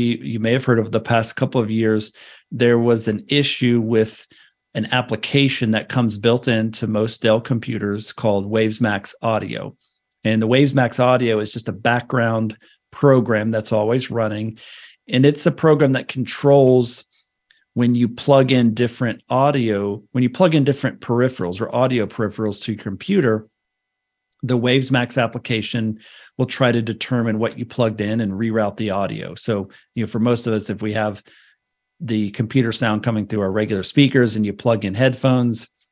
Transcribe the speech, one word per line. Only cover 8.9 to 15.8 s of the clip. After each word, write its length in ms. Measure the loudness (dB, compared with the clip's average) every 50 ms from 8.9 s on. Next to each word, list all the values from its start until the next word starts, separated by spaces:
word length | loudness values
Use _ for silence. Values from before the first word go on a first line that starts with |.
| 0 -2 -4 -8 -12 -6
Audio. 560 | -2 -2 -2 -2 -2 -6 -8 -10 -10 -12 -14 _ _ _ _ _ _ _ _ _ -4
And 160 | -2 0 0
the 60 | 2
Waves 280 | 2 4 4 4 4 4
Max 240 | 2 0 0 0 2
Audio 400 | 2 4 4 2 2 2 0 0
is 140 | -2 -4 -8
just 160 | -8 -8 -8
a 40 | -10
background 840 | -4 -2 0 0 0 -2 -2 -2 0 0 0 0 -2 -2 -4 -6 -10 _ _ _ _ _ _
program 600 | -10 2 4 6 6 6 4 2 0 0 0 0
that's 220 | -2 -4 -4 -2 -2
always 380 | 0 0 0 0 -2 -2 -4
running. 480 | -4 -4 -2 -2 -4 -4 -6 -8 -10 -12 -18 -20 -20 -20 -20 -20 -20 _ _
And 200 | -2 2 4 4
it's 180 | 4 4 4 0
a 80 | 0 0
program 400 | 2 4 4 4 6